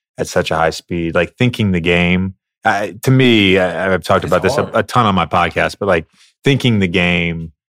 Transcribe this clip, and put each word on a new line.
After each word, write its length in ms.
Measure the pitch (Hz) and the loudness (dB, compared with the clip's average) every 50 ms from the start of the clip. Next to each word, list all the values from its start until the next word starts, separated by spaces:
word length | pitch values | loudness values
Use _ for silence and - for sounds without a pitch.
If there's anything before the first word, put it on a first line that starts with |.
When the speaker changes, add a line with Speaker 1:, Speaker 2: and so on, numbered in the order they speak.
| _ _ _ | _ _ _
Speaker 1:
at 120 | - - - | -10 -8 -4
such 220 | - 90 82 - | -2 -4 -2 -2
a 40 | 80 | -2
high 140 | 80 80 80 | 0 0 -2
speed, 440 | - - - - 90 85 82 82 78 | -2 -4 -10 -8 -6 -6 -4 -2 -2
like, 200 | 87 85 - _ | -2 -2 -2 _
thinking 360 | - 127 120 - - 107 98 | -2 -2 -2 0 0 -2 0
the 80 | 92 85 | 0 0
game. 540 | 78 87 87 87 87 87 90 90 95 95 - _ _ _ _ _ - | 0 0 2 2 2 2 0 0 -2 -4 -8 _ _ _ _ _ -2
I, 320 | 107 98 101 107 90 90 110 | -2 -2 -2 -4 -6 -8 -4
to 80 | - 131 | 0 2
me, 480 | 131 131 127 120 113 107 98 95 95 95 | 4 4 4 4 4 4 4 4 2 2
I, 340 | 92 87 82 82 95 95 | 2 0 -2 -4 -2 -2
I've 120 | 92 85 - | -2 -2 0
talked 200 | - 98 90 - | 0 0 0 0
Speaker 2:
It's 60 | 76 | 0
Speaker 1:
about 100 | 90 87 | 0 0
this 140 | 87 90 92 | 0 0 0
a, 60 | - | -2
Speaker 2:
hard. 140 | 95 87 - | -2 -2 -2
Speaker 1:
a 60 | 113 107 | -4 -2
ton 220 | - - 123 113 | 0 0 0 2
on 80 | 101 95 | 2 2
my 100 | 87 82 | 0 0
podcast, 500 | - - 87 85 82 - 85 80 80 - - | 0 0 0 0 0 0 -2 -2 -2 -4 -4
but, 60 | 104 98 | -2 0
like, 180 | 90 82 80 _ _ _ _ _ _ _ - | 0 0 -2 _ _ _ _ _ _ _ 0
thinking 340 | 139 135 123 - 123 110 101 | 0 0 2 2 0 2 2
the 80 | 95 87 | 0 0
game, 640 | 85 92 87 87 87 85 85 85 82 82 82 80 - _ _ _ | 0 0 0 0 0 0 -2 -4 -6 -8 -10 -14 -16 _ _ _